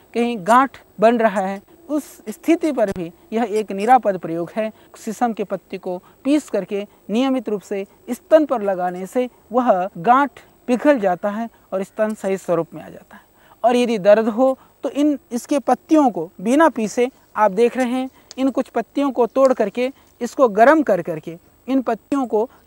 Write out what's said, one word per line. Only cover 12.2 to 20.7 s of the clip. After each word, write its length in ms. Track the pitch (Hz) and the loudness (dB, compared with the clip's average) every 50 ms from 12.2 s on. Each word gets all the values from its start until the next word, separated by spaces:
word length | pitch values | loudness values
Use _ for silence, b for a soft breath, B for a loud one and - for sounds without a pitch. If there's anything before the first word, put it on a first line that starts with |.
| - 196 190 185 | -4 -4 -4 -4
स्वरूप 360 | - - 175 165 165 - - | -4 -2 -2 -2 -2 -4 -10
में 100 | 202 - | -16 -18
आ 60 | 90 | -18
जाता 260 | 120 - - - - | -20 -20 -20 -20 -20
है। 80 | - _ _ b b b b b b - | -20 _ _ b b b b b b 0
और 120 | 226 247 | 2 2
यदि 220 | 247 247 220 240 214 | 2 2 0 0 2
दर्द 300 | 170 202 208 214 226 226 | 4 4 6 6 4 2
हो 300 | 214 214 262 262 262 b b b b _ - | 0 2 2 2 0 b b b b _ -8
तो 60 | 277 | -6
इन, 300 | - 262 294 302 285 262 - _ | -2 0 0 0 0 -2 -6 _
इसके 280 | 233 247 - - 302 285 | -10 -10 -4 -4 -4 -2
पत्तियों 500 | - - 254 - _ - 320 311 294 254 | 0 0 -2 -2 _ 2 2 4 4 2
को 220 | 196 180 156 175 - - | 0 -2 -6 -10 -10 -6
बिना 280 | 180 220 254 294 330 311 | -2 0 2 4 4 4
पीसे, 400 | - - 220 196 - - 240 254 b b b b - | 2 0 -4 -4 -2 -2 -2 -2 b b b b -2
आप 160 | - 214 214 | 0 0 2
देख 260 | 185 190 233 240 226 240 | 2 2 2 2 2 0
रहे 80 | 262 | -2
हैं, 240 | 240 247 262 262 262 B B B B B - | -2 -2 -4 -6 -8 B B B B B -4
इन 120 | 262 269 | -2 -2
कुछ 200 | 240 - 254 - | 0 -2 -4 -4
पत्तियों 420 | - 240 220 - - 285 285 285 | -4 -6 -6 -4 -4 -4 -2 -2
को 140 | 247 - 240 | 0 0 -2
तोड़ 280 | 220 - 262 269 262 254 | 0 2 2 4 4 4
करके 380 | - 226 202 - 240 247 254 277 b b b b - | 2 -2 -2 -2 -4 -4 -6 -6 b b b b -10
इसको 260 | 240 233 - - 285 240 | -10 -6 0 0 0 2
गर्म 340 | 196 196 226 262 | 4 6 6 6